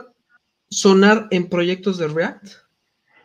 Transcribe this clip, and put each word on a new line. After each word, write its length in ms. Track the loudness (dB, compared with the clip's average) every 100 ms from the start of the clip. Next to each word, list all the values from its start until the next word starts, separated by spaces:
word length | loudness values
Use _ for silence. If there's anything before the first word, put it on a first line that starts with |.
| -8 _ _ _ _ _ -14
Sonar 600 | 0 4 6 4 2 0
en 180 | -4 -4
proyectos 500 | -4 -4 -4 -6 -6
de 100 | -6
React? 360 | -4 -6 -8 -20 -20 _ _ _ _ _ _